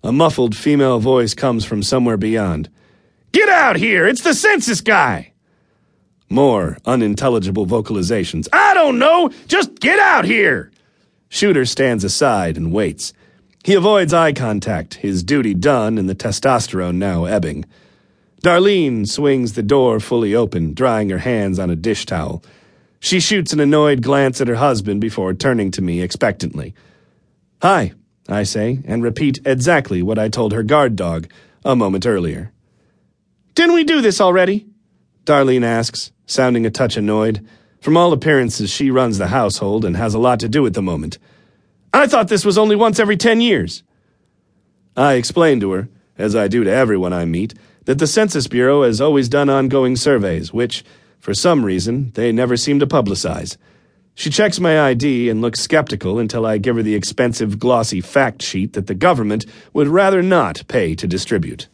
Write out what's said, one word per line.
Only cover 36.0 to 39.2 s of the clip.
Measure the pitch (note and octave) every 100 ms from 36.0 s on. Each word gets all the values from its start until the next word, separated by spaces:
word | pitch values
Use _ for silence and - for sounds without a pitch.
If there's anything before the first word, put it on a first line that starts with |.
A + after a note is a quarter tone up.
| - _
sounding | - - C3 A#2+
a | A2+
touch | G#2+ B2 A#2
annoyed. | G#2 G#2+ A2 G#2+ - _ _ _
From | - E3
all | F3
appearances, | C#3 D#3 C#3+ A#2+ - G2+
she | - C#3
runs | C3 B2
the | G2+